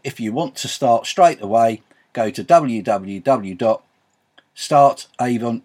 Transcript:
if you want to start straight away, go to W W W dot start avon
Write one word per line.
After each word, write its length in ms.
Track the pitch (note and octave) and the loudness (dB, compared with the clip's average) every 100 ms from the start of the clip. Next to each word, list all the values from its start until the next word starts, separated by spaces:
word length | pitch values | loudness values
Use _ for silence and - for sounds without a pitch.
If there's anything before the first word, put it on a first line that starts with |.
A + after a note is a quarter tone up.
| C3 | -12
if 160 | - | -8
you 100 | G#2+ | -6
want 240 | B2+ C4 - | -6 -6 -8
to 120 | B2 | -10
start 360 | - B2+ A#2 - | -2 2 2 0
straight 360 | - E3+ C#3+ | 2 2 2
away, 400 | G2+ A2+ A2+ A2 _ _ _ | -2 2 2 -2 _ _ _
go 160 | B2 A2 | -4 -4
to 140 | - | -4
W 380 | - E3+ C3+ A2+ | 2 4 2 -4
W 380 | G#2 G2+ F#2+ G2 | -2 -4 -4 -6
W 360 | C3+ B2+ G2 F2+ | 0 0 -2 -2
dot 280 | A2+ - _ _ _ _ _ _ _ - | 0 0 _ _ _ _ _ _ _ -12
start 520 | - D3 C#3 - - - | 0 4 4 2 -12 -6
avon 440 | B2 A#2 A#2 A2+ | -2 -2 -4 -6